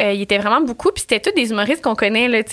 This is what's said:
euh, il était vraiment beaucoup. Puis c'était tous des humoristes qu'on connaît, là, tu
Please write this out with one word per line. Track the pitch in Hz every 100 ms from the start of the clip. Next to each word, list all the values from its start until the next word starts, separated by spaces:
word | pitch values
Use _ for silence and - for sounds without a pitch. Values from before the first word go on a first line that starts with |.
euh, | 208
il | 202
était | 196 202
vraiment | 208 254
beaucoup. | 285 233 -
Puis | -
c'était | - 226
tous | - 392
des | 233
humoristes | 208 208 320
qu'on | 254 214
connaît, | 208 220 247
là, | 226
tu | 226